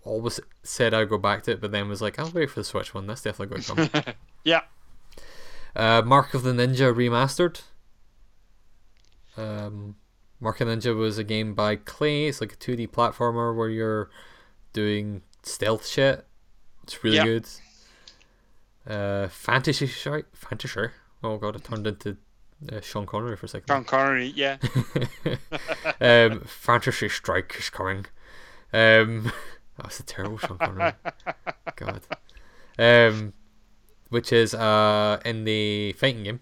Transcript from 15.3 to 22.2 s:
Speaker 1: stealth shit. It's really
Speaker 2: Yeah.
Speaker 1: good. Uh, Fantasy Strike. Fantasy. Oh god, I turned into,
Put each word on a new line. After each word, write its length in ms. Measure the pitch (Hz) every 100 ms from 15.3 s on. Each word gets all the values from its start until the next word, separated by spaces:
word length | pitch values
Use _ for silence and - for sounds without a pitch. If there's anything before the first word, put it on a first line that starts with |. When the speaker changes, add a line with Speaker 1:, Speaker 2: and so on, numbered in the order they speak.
| _
Speaker 1:
stealth 420 | - - 101 110 -
shit. 400 | - 135 135 - - _ - - -
It's 220 | - -
really 120 | 113 151
Speaker 2:
Yeah. 60 |
Speaker 1:
good. 220 | 139 113 - - - _ - _ - - _ _ _ - _ _
Uh, 440 | - 107 101 101 98
Fantasy 580 | - - 123 135 139 139
Strike. 480 | - - 147 -
Fantasy. 540 | - - - 127 - 120 - _ _
Oh 160 | 117 107
god, 160 | 104
I 60 | 101
turned 260 | - 110 107
into, 300 | 104 - 101